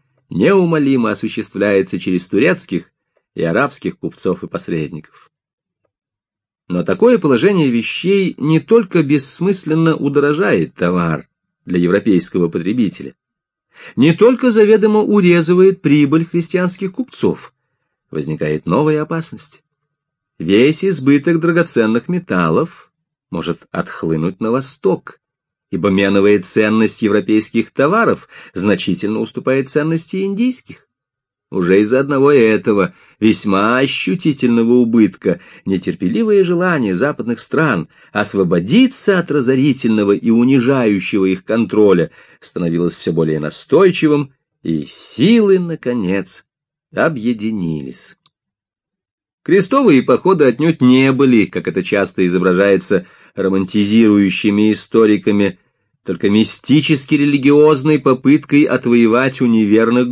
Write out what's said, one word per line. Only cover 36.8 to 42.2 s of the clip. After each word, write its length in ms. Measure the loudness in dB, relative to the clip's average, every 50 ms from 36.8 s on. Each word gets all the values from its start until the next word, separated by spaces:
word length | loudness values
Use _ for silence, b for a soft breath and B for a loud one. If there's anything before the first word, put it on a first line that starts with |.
| -2 -2 -2
западных 460 | -2 -2 -2 -4 -6 -6 -8 -6 -8
стран 500 | -8 -6 -2 -2 0 0 -2 -4 -6 -8 b b b b b
освободиться 1080 | -6 -4 -4 0 -2 0 0 0 -2 0 2 2 4 4 2 0 -4 -2 -2 0 0
от 120 | 0 -2
разорительного 800 | -2 -2 0 0 0 2 2 0 0 0 0 0 0 0 2 2
и 180 | 0 0 2 0
унижающего 960 | 2 2 4 4 4 2 2 2 0 0 0 0 0 -2 -4 -4 -2 0 0
их 180 | 0 -2 -4 -4
контроля 680 | -4 -2 -2 -2 -2 2 2 4 4 4 4 2 -2 b b